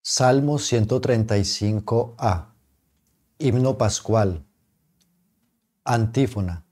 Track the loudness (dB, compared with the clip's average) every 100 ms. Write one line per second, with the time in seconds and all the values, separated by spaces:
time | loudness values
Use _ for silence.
0 | -4 2 4 4 2 -2 0 0 2 0
1 | 0 0 2 0 0 -2 -2 -2 -2 -2
2 | -2 -4 -2 -2 -6 _ _ _ _ _
3 | _ _ _ _ 0 2 0 2 0 -2
4 | -2 0 2 -2 -12 _ _ _ _ _
5 | _ _ _ _ _ _ _ _ -2 0
6 | 0 0 -2 -2 -6 -8 -16